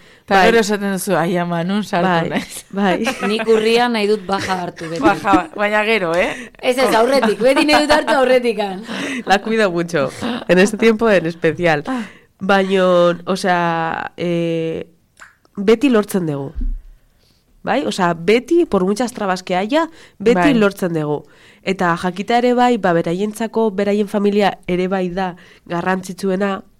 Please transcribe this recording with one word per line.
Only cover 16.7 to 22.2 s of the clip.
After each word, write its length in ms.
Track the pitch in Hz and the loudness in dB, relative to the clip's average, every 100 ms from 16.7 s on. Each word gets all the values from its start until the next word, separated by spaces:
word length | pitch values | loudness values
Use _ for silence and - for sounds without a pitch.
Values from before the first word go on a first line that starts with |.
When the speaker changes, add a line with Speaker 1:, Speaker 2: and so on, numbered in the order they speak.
| - - - _ _ _ _ _ _ | -6 -12 -20 _ _ _ _ _ _
Speaker 2:
Bai? 220 | - 240 285 | -4 -2 -2
Osea, 280 | - 175 | 0 0
beti, 520 | 165 170 233 247 339 330 | 0 2 0 2 0 2
por 180 | 196 | 0
muchas 300 | 185 208 233 | 0 -2 -4
trabas 280 | - 196 185 | -4 -4 -4
que 120 | 185 180 | -2 -2
haya, 340 | 214 294 320 - - - | 0 0 -2 -8 -20 -4
beti 160 | 208 - | 0 4
Speaker 1:
Bai. 180 | 320 | 4
Speaker 2:
lortzen 400 | 240 202 - 180 | 4 2 0 -4
dugu. 300 | 160 151 147 - _ - _ | -2 -2 -4 -8 _ -20 _
Eta 340 | - 185 180 165 | -6 -2 0 0
jakita 420 | 185 180 | -4 -4